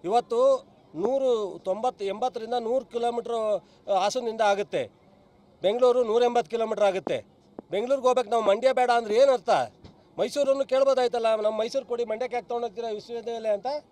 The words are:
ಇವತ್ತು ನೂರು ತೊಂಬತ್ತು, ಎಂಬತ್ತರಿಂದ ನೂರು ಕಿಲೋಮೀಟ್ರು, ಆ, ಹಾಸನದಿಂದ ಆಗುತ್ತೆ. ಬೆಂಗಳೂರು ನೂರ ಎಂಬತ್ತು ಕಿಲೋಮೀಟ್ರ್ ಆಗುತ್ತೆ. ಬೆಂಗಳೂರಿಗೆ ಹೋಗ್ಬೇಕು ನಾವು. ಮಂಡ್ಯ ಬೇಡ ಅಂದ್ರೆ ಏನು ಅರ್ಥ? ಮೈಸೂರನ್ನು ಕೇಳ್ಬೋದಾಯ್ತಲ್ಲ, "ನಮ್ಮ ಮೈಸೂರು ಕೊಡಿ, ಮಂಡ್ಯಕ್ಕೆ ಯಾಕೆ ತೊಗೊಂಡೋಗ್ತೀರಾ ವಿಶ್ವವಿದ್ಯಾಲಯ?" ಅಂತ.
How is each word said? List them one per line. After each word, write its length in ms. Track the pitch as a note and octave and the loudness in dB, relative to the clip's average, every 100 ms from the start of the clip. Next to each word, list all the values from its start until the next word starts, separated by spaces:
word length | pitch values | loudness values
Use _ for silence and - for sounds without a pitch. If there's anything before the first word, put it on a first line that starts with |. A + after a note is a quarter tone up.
ಇವತ್ತು 640 | E3+ A#3 - A#3 C4+ C4 - _ _ D3+ | 2 0 0 2 2 2 -2 _ _ -4
ನೂರು 640 | G3+ C4+ C4 A#3 G3 E3 | 0 0 2 0 -2 -8
ತೊಂಬತ್ತು, 460 | F#3+ F#3+ B3 B3 G3 | -6 -2 -2 -4 -6
ಎಂಬತ್ತರಿಂದ 480 | G#3 B3 A#3+ A3 B3 | -2 -4 -4 -4 -4
ನೂರು 260 | A3+ B3+ A#3+ | -2 -4 -4
ಕಿಲೋಮೀಟ್ರು, 680 | A#3 A#3+ A#3+ A3+ A#3 G#3+ G3 _ _ - | -4 -2 -4 -4 -4 -2 -2 _ _ -2
ಆ, 80 | F#3+ | 0
ಹಾಸನದಿಂದ 420 | G3+ B3+ A#3+ A3+ | 0 -2 -6 0
ಆಗುತ್ತೆ. 500 | G#3 G3+ G#3 E3 A2+ _ _ _ _ _ _ _ | 2 2 -2 -4 -6 _ _ _ _ _ _ _
ಬೆಂಗಳೂರು 420 | F3+ A#3 B3+ B3 | -2 4 4 4
ನೂರ 200 | A#3 A3+ | 2 2
ಎಂಬತ್ತು 280 | A#3+ A#3+ - | 2 2 -2
ಕಿಲೋಮೀಟ್ರ್ 340 | A3+ A3 G#3 G3+ | -4 -4 2 2
ಆಗುತ್ತೆ. 400 | F3+ D3 C3+ - _ _ - - | 2 -4 -6 -6 _ _ -20 -6
ಬೆಂಗಳೂರಿಗೆ 360 | F#3+ A#3+ C4+ B3+ | -4 0 2 2
ಹೋಗ್ಬೇಕು 220 | B3+ B3 | 2 0
ನಾವು. 140 | A#3 | 0
ಮಂಡ್ಯ 300 | G#3+ G#3 B3+ | 2 2 2
ಬೇಡ 180 | B3+ B3 | 2 2
ಅಂದ್ರೆ 240 | A#3+ A3+ G#3+ | 2 2 4
ಏನು 160 | C#4 | 4
ಅರ್ಥ? 180 | B3 F#3 F3 B2 - - _ _ - | 4 2 0 0 -8 -20 _ _ -4
ಮೈಸೂರನ್ನು 460 | G3+ C#4+ C#4 C4+ C4+ | -4 0 0 0 2
ಕೇಳ್ಬೋದಾಯ್ತಲ್ಲ, 680 | C4 C#4 B3+ B3 A#3+ A3+ A3 | 2 2 2 0 0 0 0
"ನಮ್ಮ 240 | G#3+ A3 | 0 -2
ಮೈಸೂರು 260 | A3+ C4+ C4 | -4 -4 -6
ಕೊಡಿ, 200 | A#3+ A3+ | -6 -4
ಮಂಡ್ಯಕ್ಕೆ 300 | A3 B3 A#3+ | -4 -4 -6
ಯಾಕೆ 120 | F#3+ | -6
ತೊಗೊಂಡೋಗ್ತೀರಾ 420 | A#3+ A#3 G3 A#3 | -6 -6 -8 -8
ವಿಶ್ವವಿದ್ಯಾಲಯ?" 600 | G#3+ - A#3 A3+ A#3 A3 | -8 -10 -10 -8 -6 -2
ಅಂತ. 180 | G3+ B3 D4 - | -2 -2 -8 -10